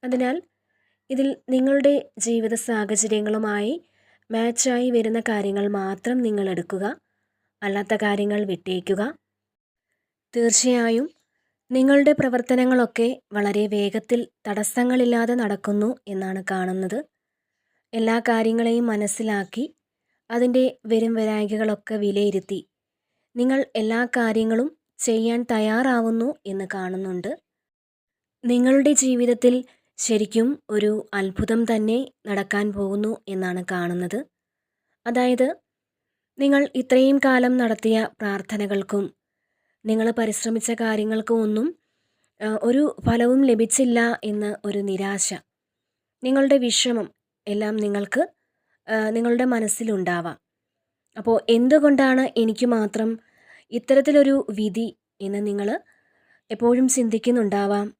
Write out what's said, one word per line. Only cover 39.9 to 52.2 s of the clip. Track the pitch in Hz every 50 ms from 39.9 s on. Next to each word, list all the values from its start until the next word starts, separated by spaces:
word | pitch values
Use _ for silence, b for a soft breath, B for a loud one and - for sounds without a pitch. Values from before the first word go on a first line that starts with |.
| 220 220 220 233
പരിശ്രമിച്ച | 226 240 226 220 208 - - 233 226 226 220 - 233 220
കാര്യങ്ങൾക്കും | 233 220 220 214 208 214 220 220 220 - 233 226
ഒന്നും, | 220 214 214 214 240 330 339 _ _ _ _ _ _ _ _ _ _ _ _ _
ആ, | 214 214 214 214 -
ഒരു | 233 247 269 302 294 - - -
ഫലവും | - 233 233 233 240 254 269 277
ലഭിച്ചില്ല | 262 233 214 226 220 - - 269 247 233 233 233 233 233 - -
എന്ന് | 214 208 208 214 208 208 - -
ഒരു | 208 202 202
നിരാശ, | 202 202 190 185 196 196 202 190 - - 196 - _ _ _ _ _ _ _ _ _ _ _ _ _ _ _ _ -
നിങ്ങളുടെ | 254 262 277 269 277 277
വിഷമം | 277 247 240 220 - - 247 240 226 202 - _ _ _ _ _ _ _
എല്ലാം | - 208 208 214 214 220
നിങ്ങൾക്ക്, | 214 208 208 202 202 202 196 - 247 339 - _ _ _ _ _ _ _ _ _ _ _
ആ, | - 220 220 220 220
നിങ്ങളുടെ | 220 226 226 240 240 240 254
മനസ്സിലുണ്ടാവാം. | 254 247 226 220 208 - - 233 220 208 190 185 180 175 175 165 165 135 _ _ _ _ _ _ _ _ _ _ _ _ _ _ _ _
അപ്പോൾ | 220 196 226 226 220 - -
എന്തുകൊണ്ടാണ് | 233 226 240 262 294 311 285 294 285 262 269 262 262 254